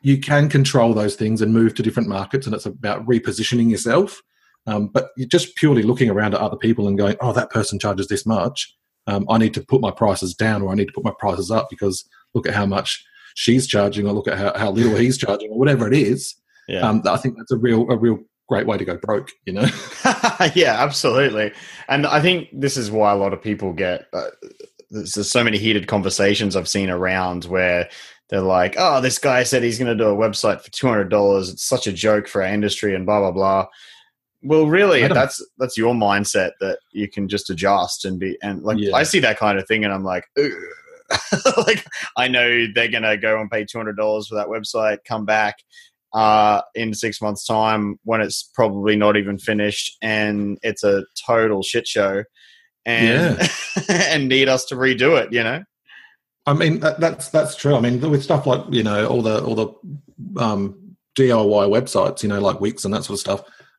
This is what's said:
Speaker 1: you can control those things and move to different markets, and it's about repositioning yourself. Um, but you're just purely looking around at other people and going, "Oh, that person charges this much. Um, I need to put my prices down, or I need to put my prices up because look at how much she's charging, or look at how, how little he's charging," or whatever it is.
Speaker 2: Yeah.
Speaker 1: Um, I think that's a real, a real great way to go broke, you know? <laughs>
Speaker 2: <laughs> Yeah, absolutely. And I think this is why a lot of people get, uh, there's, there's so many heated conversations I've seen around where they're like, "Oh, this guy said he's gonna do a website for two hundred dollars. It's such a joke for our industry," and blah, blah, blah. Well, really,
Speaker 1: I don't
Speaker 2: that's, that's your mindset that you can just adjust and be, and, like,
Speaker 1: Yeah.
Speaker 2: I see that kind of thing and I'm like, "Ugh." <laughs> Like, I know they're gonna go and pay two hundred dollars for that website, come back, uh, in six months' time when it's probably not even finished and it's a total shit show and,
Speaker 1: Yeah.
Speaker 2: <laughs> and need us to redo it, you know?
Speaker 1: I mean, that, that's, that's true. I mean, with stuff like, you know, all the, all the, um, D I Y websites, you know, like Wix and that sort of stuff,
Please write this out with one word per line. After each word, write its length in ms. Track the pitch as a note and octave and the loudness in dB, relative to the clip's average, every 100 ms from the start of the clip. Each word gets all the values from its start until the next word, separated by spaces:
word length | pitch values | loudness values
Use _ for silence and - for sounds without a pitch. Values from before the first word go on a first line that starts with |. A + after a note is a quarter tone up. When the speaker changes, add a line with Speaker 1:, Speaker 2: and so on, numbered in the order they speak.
Speaker 1:
you 160 | C#3 C#3 | 2 2
can 300 | C#3+ D3 D3 | 2 2 4
control 440 | C#3+ C3+ C3+ A#2 | 4 4 4 4
those 220 | G#2+ G#2 | 4 0
things 260 | - G#2+ A2 | -2 -2 0
and 120 | G#2+ | 2
move 200 | A2+ A2+ A2 | 4 4 2
to 60 | |
different 260 | A2+ B2 A2 | -2 -2 -2
markets, 360 | G2 G2 C3+ A#2+ | -4 -6 -6 -6
and 80 | G#2 | -6
it's 100 | G#2 | -8
about 400 | - G#2 G#2 A2+ | -8 -6 -4 0
repositioning 640 | A#2 A2+ G#2 A2 B2 A#2 | 0 -2 -6 -2 0 2
yourself. 500 | G2+ A#2 C#3 G3 - _ _ _ _ - | 0 2 2 0 -4 _ _ _ _ -6
Um, 220 | G#2 G#2 | -4 -2
but 220 | C3+ - - | -2 -4 -6
you're 120 | B2+ | 0
just 260 | F3 - | 0 0
purely 300 | - D3+ B2 | 0 2 4
looking 260 | G#2+ B2 A#2+ | 2 2 2
around 240 | G2+ G#2+ | 2 0
at 60 | G2 | 0
other 160 | G#2+ - | -2 -2
people 320 | A2+ A2+ G#2 | 0 2 2
and 100 | G2 | 2
going, 180 | G2+ A2 | 0 0
"Oh, 120 | B2 | -2
that 180 | A#2 A2+ | 0 -2
person 280 | A#2 G2+ G2+ | -2 -2 -2
charges 300 | G#2 F#2+ F#2+ | -4 -4 -4
this 180 | G2+ A2 | -4 -2
much. 500 | G#2+ F2 - - _ _ _ - | 0 -2 -4 -10 _ _ _ -6
Um, 200 | G2+ - | -4 2
I 80 | A2+ | 2
need 160 | A2 | 2
to 80 | - | 0
put 160 | - C3 | 0 2
my 120 | G#2+ | 2
prices 420 | - G#2+ F#2 F#2 | 0 0 0 -2
down, 260 | - A2 G#2 | -2 -2 0
or 100 | G2 | 0
I 20 | |
need 120 | G2+ G2+ | 0 -2
to 60 | |
put 120 | - | -4
my 80 | A2 - | -6 -4
prices 320 | G#2 F2+ F#2 | -4 -2 0
up 160 | A2+ - | -2 -2
because 340 | - G2+ F#2 - _ _ | -4 -4 -4 -10 _ _
look 140 | A#2+ - | -4 -2
at 60 | |
how 120 | G2+ G2 | 0 0
much 380 | G2 - - _ _ - - | 0 -4 -6 _ _ -18 -6
she's 320 | - B2 B2+ | 2 2 2
charging, 400 | G#2 G2+ G2+ G2+ | 0 0 0 -2
or 40 | |
look 140 | G2+ G2+ | -2 -2
at 100 | F#2+ | -2
how, 140 | G2+ G2 | -2 -2
how 140 | G#2+ | -2
little 240 | G2+ A#2 G#2 | 2 2 4
he's 200 | B2 B2+ | 2 0
charging," 340 | A2+ G2+ G#2+ | -2 -2 -4
or 60 | A2 | 0
whatever 280 | C#3 B2 G#2+ | 2 2 2
it 80 | |
is. 400 | C#3 G#2+ C3+ - - _ _ - | 2 2 0 -4 -14 _ _ -8
Speaker 2:
Yeah. 200 | F#2+ A2 | -2 2
Speaker 1:
Um, 140 | G#2+ | 2
I 120 | - F#2+ | 2 0
think 200 | C3 - | -2 -6
that's 140 | - | -4
a 60 | A#2+ | 0
real, 340 | A#2+ A2+ A#2+ | 2 2 2
a 60 | A#2 | 2
real 220 | A#2 G#2+ - _ - | 2 0 -4 _ -4
great 160 | G#2 A2+ | -2 0
way 120 | G2+ | -2
to 60 | |
go 120 | F#2+ F2 | -4 -6
broke, 340 | - G#2 - - | -2 -4 -4 -14
you 80 | - | -8
know? 140 | F#2+ B2 | -2 -2
<laughs> 320 | - - - | -2 -12 -4
Speaker 2:
<laughs> 500 | C4 - A#3+ - E3+ | -2 0 0 2 2
Yeah, 220 | F3 D3 A2 | 4 2 4
absolutely. 720 | D3 C#3+ C#3+ B2 C#3 G#2+ G#2+ - - - - | 0 0 0 2 2 0 -4 -6 -20 -14 -2
And 180 | C#3 C#3+ | 0 2
I 140 | D3+ | 2
think 280 | E3+ F3+ - | 2 0 -4
this 240 | C3+ C3+ C3+ | -4 -4 -2
is 160 | G#2+ | -2
why 180 | G#2+ G#2 | 2 2
a 60 | G2+ | 4
lot 160 | G2 | 0
of 100 | F#2+ | -2
people 300 | A2 G#2 G2 | -4 -4 -4
get, 340 | E2+ F2+ F2+ - | -4 -4 -4 -6
uh, 160 | F2 - - - - - _ _ | -8 -8 -12 -20 -20 -20 _ _
there's, 260 | G#2+ F2+ | -12 -8
there's 160 | G#2 G2+ | -6 -2
so 120 | B2 | 0
many 160 | A#2 G#2 | 0 0
heated 300 | A2 G#2 F2 | 0 0 0
conversations 640 | G#2 F#2+ - G2+ G2+ G#2 | -2 -2 0 2 2 0
I've 140 | F#2 E2+ | -2 -2
seen 200 | G#2 F#2+ | -2 -2
around 580 | F2+ F#2 F#2 F#2 F2+ F2 | -2 -2 0 -2 -4 -4
where 420 | F#2 F2+ F2 F2 - - - - | 0 2 0 -2 -10 -20 -20 -6
they're 120 | G2 | -2
like, 360 | F#2+ F#2 F#2 - | 2 2 2 2
"Oh, 220 | F3+ C#3 | 2 2
this 180 | B2+ - | 0 0
guy 240 | C#3 B2+ | 0 2
said 220 | B2 C3 | 2 0
he's 160 | A#2+ A2+ | 0 -2
gonna 160 | B2 A2 | -2 0
do 80 | A2 | 2
a 40 | |
website 460 | G2+ A2 G#2 A2 F#2 | 2 0 0 -2 -2
for 100 | - | -6
two 160 | - C3 | -4 0
hundred 220 | A2 F#2 | 0 2
dollars. 400 | G#2 G2+ G2 F#2 | 2 2 2 0
It's 140 | - | -6
such 240 | - B2+ G#2+ | -4 -2 -2
a 40 | |
joke 360 | F2 G#2+ G#2 G#2 | -2 2 0 0
for 120 | G#2 | -4
our 60 | F#2 | -2
industry," 460 | G#2 G#2 - G#2 | 0 -2 -2 -4
and 100 | F#2 | -2
blah, 140 | F#2 G#2 | 0 2
blah, 140 | G2 | 2
blah. 340 | F2+ G2 G2 F#2 - - - _ _ _ _ | 0 2 2 -2 -8 -20 -20 _ _ _ _
Well, 240 | C3 D#3 D#3 | 0 2 4
really, 380 | F3 G3+ D3 | 4 4 4
Speaker 1:
I 40 | A2 | 4
don't 80 | B2 | 4
Speaker 2:
that's, 280 | C3+ - - - | 0 -2 -14 -8
that's 180 | B2 A2+ | -6 0
your 180 | A#2 | 0
mindset 580 | A#2+ G#2 G2+ G2+ G2+ F#2 - | 2 2 2 0 0 -2 -2
that 180 | F#2+ F2+ _ | -4 -6 _
you 160 | G#2+ G2+ | -8 -6
can 180 | - F#2+ | -4 -4
just 220 | G2+ - | -4 -6
adjust 540 | F2 G2 G2 F2+ - | -2 2 2 0 -4
and 160 | G2 F2+ | -8 -6
be, 180 | F#2+ - | -6 -6
and, 200 | G2+ F#2 | -8 -6
like, 160 | G#2+ A2 | -4 -2
Speaker 1:
Yeah. 160 | G2+ | 0
Speaker 2:
I 80 | G#2 | 0
see 160 | D3+ G3 | 2 2
that 180 | B2 G#2+ | 0 0
kind 200 | G#2 G2 | 0 0
of 80 | F#2 | -2
thing 180 | A2 | -2
and 80 | G#2 | -2
I'm 120 | G2 | -4
like, 200 | F#2+ F2+ - - | -4 -6 -6 -2
"Ugh." 140 | C#3+ F2 - - - - - | -2 -4 -14 -18 -20 -18 -8
<laughs> 460 | - - - C4 F#3 C3+ | -8 -4 -2 0 0 0
Like, 180 | A3 - - - A#2+ | 0 -4 -12 -8 -2
I 120 | B2+ | 0
know 380 | B2+ A#2+ A#2+ A#2 | 2 2 2 0
they're 160 | G#2+ A#2 | 0 0
gonna 260 | A2+ A2 G#2 | 0 0 0
go 240 | A2 A2 | 0 0
and 100 | G#2+ | -2
pay 140 | A2+ | -6
two 140 | G#2 A#2 | -6 -8
hundred 180 | G#2+ G#2 | -8 -4
dollars 320 | G#2+ G#2+ G#2 | -2 -2 -4
for 80 | G#2+ | -6
that 100 | G2+ | -6
website, 520 | A2 G2+ A2+ G#2+ G#2 - | -6 -6 -2 -2 -2 -4
come 180 | A2 | -6
back, 320 | G#2 G#2+ G#2 - _ - - _ _ | 0 0 0 -4 _ -20 -20 _ _
uh, 500 | A2 A2 G#2+ G#2+ G#2 - | 0 4 6 6 4 0
in 200 | G#2+ A2+ | -6 -6
six 260 | G#2 A2+ - | -4 -6 -4
months' 240 | G#2+ G2+ - | -6 -6 -2
time 520 | A2 A2 A2 G#2 G2+ | 0 2 0 -2 -6
when 160 | G#2+ A2+ | -2 -2
it's 220 | G#2 - - | -2 -6 -6
probably 420 | - A2 G2+ G2+ G#2+ | 0 0 2 0 4
not 200 | G#2 G#2 | 4 2
even 220 | G2 G2 | 0 -6
finished 580 | - G#2 G#2 G2+ - - | -4 -2 -2 -4 -8 -6
and 560 | A2+ G#2+ G#2 G#2 G2+ G2+ | -4 -2 0 -2 -4 -4
it's 200 | A2+ G2+ | -6 -2
a 220 | G#2 G2 F#2+ - - | 0 0 -2 -8 0
total 360 | A#2 A2 G2+ | 2 2 0
shit 240 | F#2+ A#2 - | -2 -4 -2
show 380 | - G2 G2 G#2+ _ _ _ _ _ | 0 0 -2 -6 _ _ _ _ _
and, 540 | A#2 A#2 A2+ B2+ E3+ A2+ | -2 2 4 4 2 0
Speaker 1:
Yeah. 100 | F3 - - - - | -2 -4 -8 -6 -2
Speaker 2:
<laughs> 0 | |
and 400 | F3 E3+ D#3 C3+ | 0 2 0 2
need 200 | C3 C3 | 2 4
us 160 | C3 - | 2 -2
to 80 | |
redo 480 | B2+ C3 B2+ C3+ B2+ | -2 0 2 4 4
it, 100 | A2 | 2
you 120 | A#2+ | 0
know? 180 | A2+ C#3+ G3+ _ _ - - _ _ _ - | -2 -4 -10 _ _ -20 -20 _ _ _ 0
Speaker 1:
I 80 | |
mean, 260 | C#3+ E3 - | 2 2 2
that, 180 | D#3 - | 0 0
that's, 300 | E3 - - | 0 -2 -2
that's 260 | D#3 D3 | 0 0
true. 220 | - C#3+ C3+ | -2 0 2
I 40 | |
mean, 200 | A#2+ B2 D#3 | 2 0 2
with 140 | C#3+ | 0
stuff 200 | - D3+ C#3 | 2 0 2
like, 160 | C3+ - | -2 0
you 120 | B2+ | -2
know, 240 | G#2+ G#2 A2 | 0 0 0
all 160 | B2 | 0
the, 220 | A2 G#2+ | 0 0
all 100 | - | -2
the, 840 | A2+ A2 - F3+ D3 _ - F#3 F#3+ | -2 -4 -6 -16 -16 _ -16 -10 -4
um, 540 | A#2 G2+ G2 G2 - - _ | -2 -2 -4 -8 -20 -20 _
D 160 | - C3 | 2 4
I 60 | A#2 | 4
Y 260 | G#2 G#2 G2+ | 4 4 4
websites, 580 | A2 C3 G2 F#2+ - | 2 2 0 0 -2
you 40 | G#2 | -4
know, 120 | G2+ | -2
like 200 | G2 F#2 | 0 0
Wix 240 | G2+ - | -4 -4
and 80 | G2 | -4
that 100 | G#2 | -4
sort 100 | - | -6
of 60 | G2+ | -6
stuff, 240 | - G2 - _ _ | -4 -4 -6 _ _